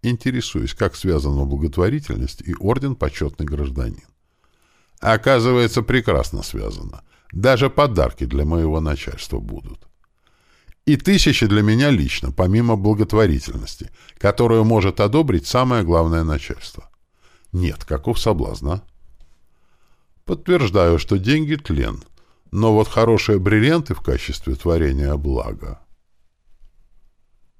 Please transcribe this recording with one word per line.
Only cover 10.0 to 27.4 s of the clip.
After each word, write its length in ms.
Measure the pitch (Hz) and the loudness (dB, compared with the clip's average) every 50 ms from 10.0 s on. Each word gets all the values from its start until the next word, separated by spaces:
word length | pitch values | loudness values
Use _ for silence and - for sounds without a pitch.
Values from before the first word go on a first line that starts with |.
| _ _ _ _ _ _ _ _ _ _ _ _ _ - - _ _ | _ _ _ _ _ _ _ _ _ _ _ _ _ -20 -20 _ _
И 120 | - 151 | 2 2
тысячи 500 | - - - 202 196 - 156 143 - - | 2 4 2 4 4 4 4 4 4 2
для 160 | 104 101 107 | 4 4 4
меня 280 | 107 107 110 117 139 147 | 4 4 4 4 4 4
лично, 420 | 139 90 71 65 - - - 64 | 4 2 2 0 -2 -4 -6 -6
помимо 440 | 64 - 92 92 98 113 120 117 113 | -2 0 0 2 4 2 2 2 0
благотворительности, 1120 | 104 95 104 110 104 107 - 104 107 110 95 76 65 - - - - - - - - - - - _ - - _ - | 2 2 0 2 2 0 0 2 2 4 4 2 0 -4 -6 -10 -10 -10 -12 -14 -14 -16 -18 -18 _ -20 -20 _ 0
которую 460 | - 101 104 - 120 117 113 113 110 | 0 0 2 4 2 4 4 4 4
может 360 | 110 113 110 92 98 92 - | 4 4 4 2 2 2 2
одобрить 460 | 107 104 110 151 160 135 - 82 - | 0 2 2 2 2 2 0 -2 -2
самое 360 | - - 123 131 127 123 117 | 0 0 0 2 2 2 0
главное 420 | 95 82 85 82 82 82 82 82 80 | 2 2 2 2 2 2 0 0 0
начальство. 680 | 80 76 73 - - - - - - - - - - _ _ _ _ _ _ _ _ _ _ _ - | -2 -2 -4 -6 -8 -12 -12 -12 -18 -18 -18 -20 -20 _ _ _ _ _ _ _ _ _ _ _ -8
Нет, 320 | - 90 90 87 - - - | -4 -2 -2 -2 -4 -6 -8
каков 340 | - - 71 - - 120 - | -6 -6 -4 -2 -2 -2 0
соблазн, 500 | - 117 104 80 - 50 50 50 65 71 | 0 0 0 0 -2 -6 -6 -8 -6 -6
а? 140 | 85 101 - - _ - - - - - - - - _ _ _ _ _ _ _ _ _ _ _ _ _ _ _ _ _ _ | -6 -6 -8 -14 _ -20 -20 -20 -20 -20 -20 -20 -20 _ _ _ _ _ _ _ _ _ _ _ _ _ _ _ _ _ _
Подтверждаю, 720 | - - - - - 180 175 135 101 87 101 87 85 85 78 | -6 -6 -6 0 0 2 2 2 2 4 4 4 6 4 2
что 200 | - - 104 98 | 2 0 0 0
деньги — 360 | 92 110 143 156 156 147 156 | 2 2 2 2 2 -2 -4
тлен, 460 | 151 - - 85 69 62 53 50 - - _ - _ _ _ _ _ _ _ | -6 -4 -4 -2 -2 -2 -4 -4 -10 -14 _ -20 _ _ _ _ _ _ _
но 240 | - 98 107 113 107 | -2 2 2 4 4
вот 140 | 107 107 - | 4 4 2
хорошие 500 | - 117 113 113 113 101 - - 107 98 | 2 2 4 4 4 2 2 2 2 2
бриллианты 560 | 92 98 107 107 110 143 160 170 143 - 95 | 2 2 4 4 4 4 2 0 0 -4 -8
в 80 | - | -6
качестве 540 | - - 67 64 - - 67 - - - 65 | -2 -4 -2 -2 -4 -6 -10 -8 -6 -8 -8
творения 580 | 67 - 85 82 82 80 71 67 67 71 69 73 | -4 -2 0 0 2 2 0 0 0 -2 -2 -2
блага. 640 | 71 69 71 65 60 53 53 50 - - - - - - _ - _ _ _ _ _ _ _ _ _ _ _ - _ - - _ _ _ _ _ - _ _ _ _ _ _ _ _ | -2 -2 -4 -4 -4 -6 -8 -10 -12 -12 -14 -14 -14 -18 _ -20 _ _ _ _ _ _ _ _ _ _ _ -20 _ -20 -20 _ _ _ _ _ -20 _ _ _ _ _ _ _ _